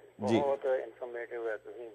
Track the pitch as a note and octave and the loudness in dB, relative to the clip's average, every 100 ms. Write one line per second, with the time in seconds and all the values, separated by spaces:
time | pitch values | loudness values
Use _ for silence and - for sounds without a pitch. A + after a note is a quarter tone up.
0 | - - G#2 A2+ A2+ A2 - C3 A#2 - | -8 -4 2 4 4 2 2 2 0 -8
1 | B2+ A#2+ A#2 A#2+ A2+ G#2+ A2 G#2 A#2 | -8 -6 -6 -4 -4 -4 -8 -12 -14